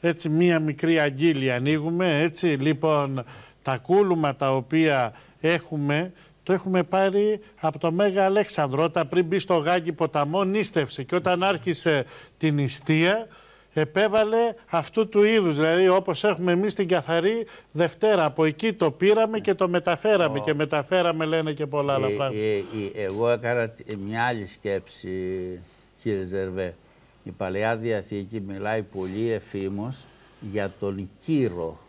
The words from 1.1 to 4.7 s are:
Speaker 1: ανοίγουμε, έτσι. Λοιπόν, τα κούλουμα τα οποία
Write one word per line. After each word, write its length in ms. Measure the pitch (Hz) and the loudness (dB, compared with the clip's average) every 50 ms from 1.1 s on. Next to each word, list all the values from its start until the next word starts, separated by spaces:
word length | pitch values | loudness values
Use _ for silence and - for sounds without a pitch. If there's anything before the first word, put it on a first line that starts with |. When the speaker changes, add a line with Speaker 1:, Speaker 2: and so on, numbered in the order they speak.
| 135 131 151 170 160 139 131 131 123 | 0 0 2 2 2 2 0 0 -2
Speaker 1:
ανοίγουμε, 680 | 123 127 143 156 156 147 165 170 170 185 180 156 143 156 | 0 0 0 0 0 0 -2 -2 0 0 2 2 2 2
έτσι. 240 | 170 160 - - | 0 0 0 0
Λοιπόν, 760 | 175 151 135 135 151 156 - - 160 156 147 143 135 135 131 120 - - - - - - _ _ | 0 0 2 0 0 0 2 2 2 2 2 0 0 -4 -6 -8 -10 -16 -20 -20 -20 -20 _ _
τα 140 | - 131 | -4 -4
κούλουμα 600 | 120 - - 175 196 208 190 180 165 156 143 135 | -4 0 2 4 4 4 4 2 2 2 0 0
τα 180 | - 143 135 135 | 0 0 0 0
οποία 560 | 135 120 - | 0 -2 0